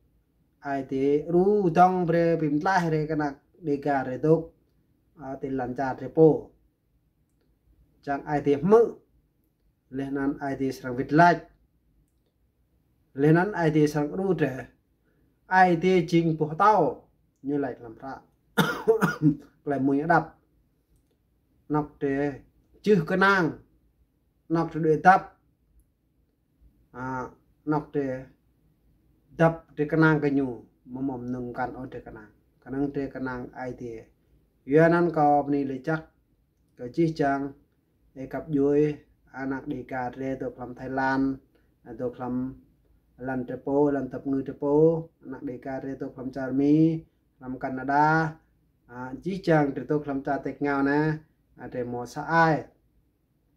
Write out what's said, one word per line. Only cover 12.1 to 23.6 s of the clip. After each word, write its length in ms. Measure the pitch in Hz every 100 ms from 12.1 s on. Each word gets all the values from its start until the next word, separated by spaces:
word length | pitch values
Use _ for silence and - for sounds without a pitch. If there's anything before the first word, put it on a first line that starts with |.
| _ _ _ _ _ _ _ _ _ _
Lên 200 | 131 151
ăn 180 | 170 190
ai 180 | 170 160
thì 180 | 151 151
sẵn 280 | 151 147 185
rú 180 | 196
trẻ. 320 | 160 135 127 123 _ _ _ _ _ _ _ -
Ai 320 | 185 185 160
thì 220 | 185 185 160
trình 280 | 170 165 156
bố 160 | 151 160
tao. 500 | 208 202 139 - _ _ _ _
Như 160 | 135 143
lại 180 | 131 117
làm 180 | 117 113
ra. 180 | 135 123 _ _ _ -
<coughs> 80 | - - - 453 175 - 151 - - _
Lại 160 | 147 135
mùi 220 | 139 139
đập. 360 | 165 160 160 - _ _ _ _ _ _ _ _ _ _ _ _ -
Nọc 280 | 151 147 -
trẻ 400 | 143 139 143 131 - _ _ _
chứ 220 | 196 202 156
cái 120 | 185
nàng. 340 | 196 190 151 -